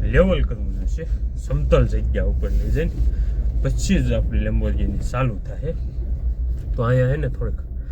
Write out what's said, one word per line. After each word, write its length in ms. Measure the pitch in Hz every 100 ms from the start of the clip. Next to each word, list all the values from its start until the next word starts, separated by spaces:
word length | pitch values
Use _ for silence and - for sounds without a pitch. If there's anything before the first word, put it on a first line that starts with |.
| -
લેવલ 300 | 139 185 170
કરવું 320 | - - 202
જોઈશે 300 | 190 - - 160 - - -
સમતલ 500 | - 143 139 160 120
જગ્યા 380 | 107 110 107
ઉપર 260 | - - 104
લઈ 200 | 101 101
જઈને, 220 | 135 170 - - - - - - -
પછી 360 | 131 131 - 185
જ 140 | 127
આપણી 340 | 113 110 107 107
Lamborghini 640 | 110 110 104 98 104 -
ચાલુ 280 | 123 131 98
થાય. 360 | - - 143 - - - - - - - - - - -
તો 60 |
અહીંયા 280 | 113 127 127
હે 60 | 143
ને 120 | 117
થોડીક 300 | - 113 - - - -